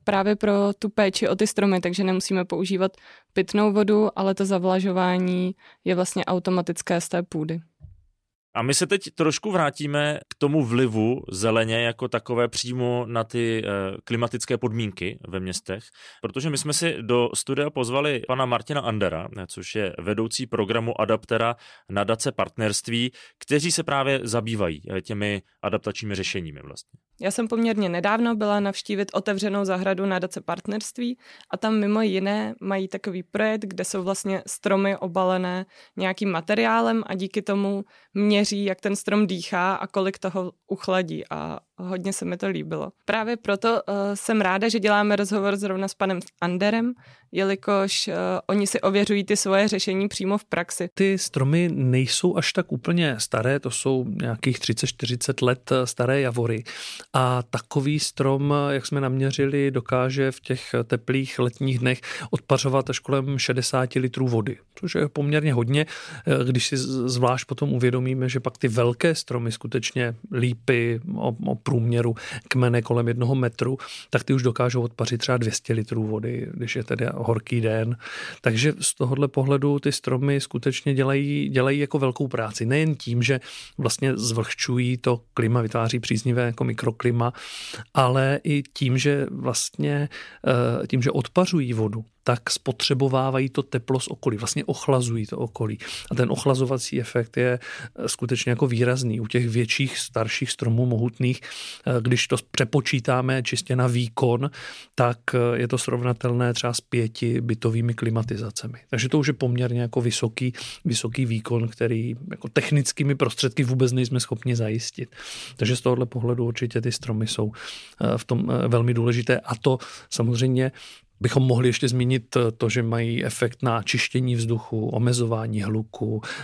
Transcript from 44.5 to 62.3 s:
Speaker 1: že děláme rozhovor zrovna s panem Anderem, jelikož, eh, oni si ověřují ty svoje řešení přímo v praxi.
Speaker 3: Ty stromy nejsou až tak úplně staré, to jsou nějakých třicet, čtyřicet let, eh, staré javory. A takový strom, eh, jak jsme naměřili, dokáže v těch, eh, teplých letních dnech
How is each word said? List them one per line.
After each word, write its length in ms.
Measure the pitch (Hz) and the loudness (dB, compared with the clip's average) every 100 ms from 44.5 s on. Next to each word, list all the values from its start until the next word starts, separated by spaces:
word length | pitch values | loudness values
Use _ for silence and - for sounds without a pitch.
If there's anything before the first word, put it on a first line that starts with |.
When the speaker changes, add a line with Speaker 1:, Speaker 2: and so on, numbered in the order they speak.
| 185 226 | 2 2
Speaker 1:
že 120 | 220 | 2
děláme 360 | 202 208 208 208 | 4 4 4 2
rozhovor 400 | 202 208 202 202 | 2 0 0 0
zrovna 320 | 202 190 196 | -2 -2 -4
s 60 | |
panem 260 | - 190 180 180 _ | -2 -2 -2 -6 _
Anderem, 520 | 175 180 208 226 233 247 - - _ | -2 2 2 2 0 -4 -12 -20 _
jelikož, 760 | 175 196 196 - 202 196 - - | 0 0 0 2 2 2 0 -2
eh, 60 | 170 185 185 - | -2 0 -2 0
oni 200 | 202 196 | 2 2
si 140 | 196 | 2
ověřují 440 | 190 196 202 208 | 2 2 4 2
ty 120 | 190 208 | 2 0
svoje 320 | 196 196 208 | 4 4 4
řešení 400 | 202 196 190 202 | 2 0 0 0
přímo 300 | - 190 202 | -2 0 0
v 60 | |
praxi. 440 | - 165 175 - 175 | -2 -4 -2 -4 -4
Speaker 3:
Ty 240 | - 196 190 | 2 2 2
stromy 520 | - - 131 160 175 | 0 0 4 4 4
nejsou 640 | 139 131 127 131 - 180 175 | 2 4 4 4 2 2 2
až 160 | - | 0
tak 200 | - 180 | -2 -2
úplně 420 | 135 139 175 160 113 | -4 0 2 2 0
staré, 420 | - 120 117 139 | -2 0 2 0
to 100 | 131 | -2
jsou 340 | 120 139 131 123 | -2 0 0 0
nějakých 500 | 95 123 113 - 123 | -2 -2 -2 -2 0
třicet, 280 | - 117 135 | -2 -2 -2
čtyřicet 560 | - 117 123 - 127 | -4 -6 -4 -4 0
let, 300 | 123 123 - | 2 0 2
eh, 140 | 135 123 | 2 2
staré 340 | - 123 139 | 0 2 2
javory. 440 | 131 117 117 110 117 - - - - | 2 0 0 -2 -4 -12 -12 -14 -4
A 300 | 131 127 127 | 2 2 2
takový 580 | 120 123 - 147 135 151 | -2 -6 -4 -2 0 0
strom, 540 | - - 135 135 143 | -2 0 2 2 2
eh, 200 | 147 143 | 2 2
jak 120 | 139 - | -2 -2
jsme 140 | 143 | -2
naměřili, 720 | 135 131 135 135 139 143 139 | 0 2 0 2 2 2 2
dokáže 640 | 131 117 127 131 135 135 | 0 0 2 2 2 0
v 80 | 127 | -2
těch, 340 | - 127 - | -4 -6 -2
eh, 100 | 123 | -2
teplých 540 | 117 120 - 131 135 - | 0 0 0 -2 -2 0
letních 400 | 123 - 135 127 | 0 0 -2 0
dnech 220 | 127 127 - - - | 2 0 -4 -10 -4